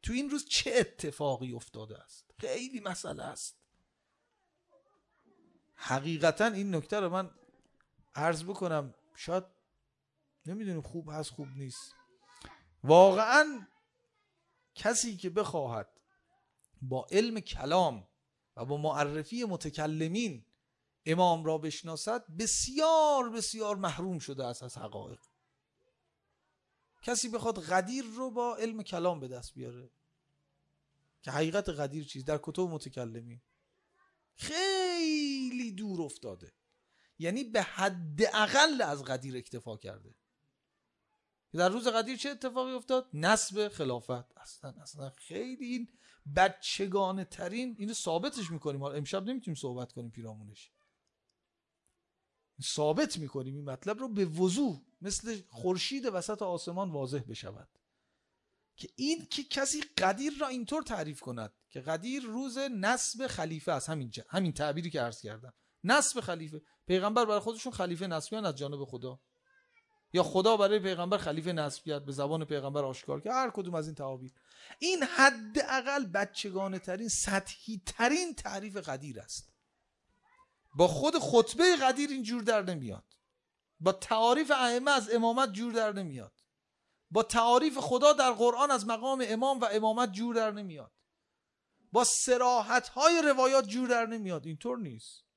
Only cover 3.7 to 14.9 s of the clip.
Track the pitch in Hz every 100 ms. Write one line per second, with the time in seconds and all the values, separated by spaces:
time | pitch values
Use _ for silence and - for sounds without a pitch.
3.7 | _ _ _ _ _ _ 440 _ _ _
4.7 | 554 554 403 _ _ _ _ _ _ _
5.7 | _ - 131 147 160 165 156 220 196 202
6.7 | 170 - 208 185 180 180 - _ _ _
7.7 | _ _ _ _ 143 160 156 170 190 180
8.7 | 156 135 - _ - - 180 185 _ _
9.7 | _ _ _ _ _ _ _ 151 196 208
10.7 | 165 139 170 151 151 147 - 143 135 135
11.7 | - - _ _ _ _ - - - _
12.7 | _ 127 165 190 190 220 269 311 262 190
13.7 | _ _ _ _ _ _ _ _ _ _
14.7 | - 208